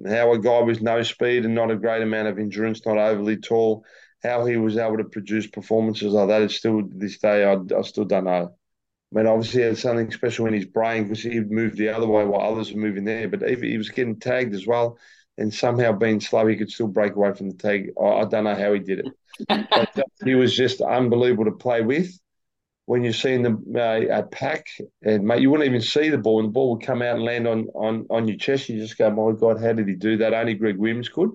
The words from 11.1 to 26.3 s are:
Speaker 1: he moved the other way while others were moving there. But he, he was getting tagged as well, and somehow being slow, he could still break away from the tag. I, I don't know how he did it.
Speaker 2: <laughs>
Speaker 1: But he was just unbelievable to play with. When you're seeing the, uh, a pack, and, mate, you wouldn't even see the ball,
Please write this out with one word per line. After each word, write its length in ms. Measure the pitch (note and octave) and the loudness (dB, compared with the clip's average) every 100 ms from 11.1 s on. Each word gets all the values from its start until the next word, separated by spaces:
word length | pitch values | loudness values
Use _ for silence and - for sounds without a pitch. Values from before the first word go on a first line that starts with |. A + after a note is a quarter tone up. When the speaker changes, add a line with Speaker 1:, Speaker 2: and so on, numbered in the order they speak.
| A2 | -4
Speaker 1:
he 180 | A#2 A#2 | -4 -4
moved 380 | G#2 A2 A2+ G#2 | -2 -2 -2 0
the 120 | G#2+ | -2
other 180 | A2 A2+ | 0 2
way 180 | G#2+ G#2 | 2 2
while 260 | G2+ G2+ | 0 0
others 220 | A2 G#2 | -2 -6
were 80 | G#2 | -4
moving 240 | G#2+ G2 G2+ | -4 -4 -4
there. 240 | A2+ G#2 | -4 -6
But 180 | G2+ A2+ | -4 -2
he, 80 | A#2+ | -2
he 220 | A#2 A2+ | -2 -4
was 120 | G#2 | -6
getting 300 | - B2 A2 | -4 -4 -4
tagged 340 | B2 B2+ B2 | -4 -2 -2
as 140 | G2+ G2+ | -4 -2
well, 300 | A#2+ A#2 A#2 - _ _ - | 0 0 -4 -18 _ _ -6
and 160 | G#2+ | -4
somehow 400 | - B2 A#2+ A#2 | -2 0 2 2
being 260 | G2+ A2+ G#2+ | 2 2 0
slow, 280 | - A#2 A2 | 0 2 2
he 100 | G#2 | 2
could 140 | G#2 | -2
still 160 | - A2 | -4 -2
break 280 | F#2+ G2+ G2 | 0 0 2
away 180 | G2+ | 0
from 160 | G2 G2 | 0 -8
the 60 | F#2+ | -6
tag. 360 | G#2 G2+ F#2+ - | -2 -2 -4 0
I, 40 | G2+ | 2
I 200 | G2+ G#2+ | 2 2
don't 180 | G#2+ | 0
know 120 | G#2+ G2 | 0 0
how 180 | G2+ | 0
he 60 | G2+ | 0
did 200 | F#2 F#2+ | -2 -6
it. 60 | C3+ | -6
Speaker 2:
<laughs> 80 | - _ - - | -12 _ -10 -4
Speaker 1:
But 480 | G#3 G#3+ G#3+ - - C3+ _ C3 | -2 0 0 0 -2 -6 _ 2
he 80 | |
was 240 | C3 B2 B2 | 4 4 2
just 240 | B2 - | 0 0
unbelievable 640 | - A#2+ B2 A#2+ B2 A2 G#2+ | 0 2 2 4 4 2 0
to 60 | |
play 300 | - B2 A#2+ | -2 -2 0
with. 380 | A2 D3 F3+ - _ _ _ _ _ _ - | 2 0 -2 -8 _ _ _ _ _ _ -4
When 180 | B2 | 0
you're 100 | A#2+ | 0
seeing 300 | A2 C#3 B2+ | 0 0 2
the, 80 | A#2+ A2 - A#2+ | 0 -2 -4 -2
uh, 400 | A#2 A2 - G#2+ | 0 0 0 0
a 40 | |
pack, 420 | - - C3+ D#3 - - G#2 _ | -4 -6 -6 -6 -10 -16 -16 _
and, 220 | G#2+ G#2+ G#2 | 0 2 2
mate, 160 | A#2+ | 4
you 100 | C3+ | 4
wouldn't 160 | D3+ C#3+ | 4 4
even 140 | B2 | 2
see 280 | A#2 D3 D#3 | 0 0 2
the 80 | C3 | 2
ball, 220 | A2 | 2